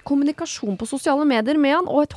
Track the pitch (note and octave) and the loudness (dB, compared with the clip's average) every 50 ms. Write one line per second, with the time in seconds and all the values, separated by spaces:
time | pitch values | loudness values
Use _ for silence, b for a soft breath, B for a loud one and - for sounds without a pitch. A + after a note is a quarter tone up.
0 | - - C#4 C#4 C#4+ D4 D4+ - E4+ D#4 - - - G#3 F#3+ - A3+ - C#4 C4+ | -4 -2 0 0 0 0 -2 -4 -8 -10 -8 -8 -6 -6 -6 -6 -6 -6 -6 -2
1 | - E4 C4+ C#4+ D4+ D4 B3+ A3 G#3+ B3 D#4 D#4 C#4+ C4+ C#4+ E4+ F#4 - - D4 | 0 0 2 2 2 2 2 2 2 2 2 2 4 4 2 2 0 0 0 0
2 | D4 - - | 0 0 -4